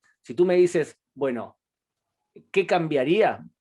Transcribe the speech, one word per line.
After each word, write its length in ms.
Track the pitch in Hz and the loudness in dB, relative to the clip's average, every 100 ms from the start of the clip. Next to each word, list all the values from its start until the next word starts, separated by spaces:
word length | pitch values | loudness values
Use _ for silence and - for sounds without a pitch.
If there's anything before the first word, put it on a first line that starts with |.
| _ _ | _ _
Si 120 | - | -10
tú 120 | 120 180 | -2 2
me 100 | 180 | 4
dices, 420 | 180 175 143 - _ | 2 0 -4 -8 _
bueno, 440 | - 139 120 98 - _ _ _ _ _ _ _ - - | -8 -6 -6 -10 -16 _ _ _ _ _ _ _ -20 -6
¿qué 140 | 196 180 | -2 0
cambiaría? 760 | 185 160 143 131 196 190 104 - _ | 0 0 0 0 2 2 -2 -10 _